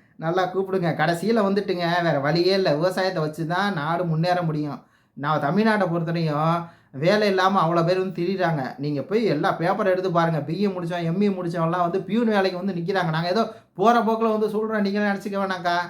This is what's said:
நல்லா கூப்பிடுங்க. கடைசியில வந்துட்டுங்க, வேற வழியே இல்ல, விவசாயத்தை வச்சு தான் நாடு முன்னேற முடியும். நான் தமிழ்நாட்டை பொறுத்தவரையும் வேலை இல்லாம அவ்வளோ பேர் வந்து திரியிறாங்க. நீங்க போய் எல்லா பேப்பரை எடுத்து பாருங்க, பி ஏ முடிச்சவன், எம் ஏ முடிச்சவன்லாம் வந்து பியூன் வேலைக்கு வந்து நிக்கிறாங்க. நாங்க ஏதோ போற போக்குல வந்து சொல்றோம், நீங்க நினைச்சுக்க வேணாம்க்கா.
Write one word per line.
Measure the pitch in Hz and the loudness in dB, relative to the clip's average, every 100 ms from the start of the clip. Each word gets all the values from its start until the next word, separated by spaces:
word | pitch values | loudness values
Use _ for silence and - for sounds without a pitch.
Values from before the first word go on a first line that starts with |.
| _ - | _ -8
நல்லா | 160 170 | -4 0
கூப்பிடுங்க. | 185 185 190 190 170 | 0 -2 -2 0 0
கடைசியில | 147 156 170 190 233 | 0 0 0 0 2
வந்துட்டுங்க, | 196 202 190 180 170 175 | 2 0 -2 -2 0 0
வேற | 170 143 | 2 0
வழியே | 139 160 175 | 2 2 2
இல்ல, | 196 185 | 2 2
விவசாயத்தை | 147 175 185 185 175 | 2 0 0 -2 0
வச்சு | 151 156 156 | -4 -4 -4
தான் | 175 202 | -2 -2
நாடு | 180 147 175 | -2 -2 -2
முன்னேற | 180 156 175 180 | 0 0 0 0
முடியும். | 170 151 151 131 - _ _ | 0 -2 -4 -8 -14 _ _
நான் | - 143 151 | -8 -2 0
தமிழ்நாட்டை | 143 180 220 214 185 | 0 2 2 2 0
பொறுத்தவரையும் | 170 165 170 160 147 160 170 170 - _ | 0 -2 -2 -2 0 0 0 -4 -14 _
வேலை | 139 160 208 214 | -2 2 2 2
இல்லாம | 185 185 196 | 2 4 4
அவ்வளோ | 165 170 160 | 2 2 2
பேர் | 185 | 2
வந்து | 190 170 | -2 -2
திரியிறாங்க. | 175 190 175 156 123 - | -2 0 0 0 -4 -6
நீங்க | 143 147 | -4 -4
போய் | 131 208 | -2 0
எல்லா | 220 151 190 - | 0 0 0 0
பேப்பரை | 165 202 | 0 0
எடுத்து | 190 180 185 | 2 0 0
பாருங்க, | 170 165 160 | 2 2 0
பி | 135 175 | -2 -2
ஏ | 202 | -2
முடிச்சவன், | 185 170 175 | -2 -4 -4
எம் | 165 175 | -2 0
ஏ | 208 | 0
முடிச்சவன்லாம் | 185 175 170 165 180 175 | 0 -4 -2 0 2 0
வந்து | 185 | 0
பியூன் | 175 214 233 | 0 0 2
வேலைக்கு | 214 190 180 | 4 2 0
வந்து | 190 175 | -4 -4
நிக்கிறாங்க. | 170 196 170 | -2 0 0
நாங்க | 160 170 | 0 0
ஏதோ | 202 220 - - | 0 -2 -6 -14
போற | - 202 240 | 0 4 4
போக்குல | 214 220 226 214 | 2 0 0 0
வந்து | 214 | 0
சொல்றோம், | 202 220 214 | -2 -2 -2
நீங்க | 202 202 | 0 0
நினைச்சுக்க | 208 196 208 196 | 0 -2 -4 -4
வேணாம்க்கா. | 190 185 175 175 170 | -2 -2 -2 -2 -2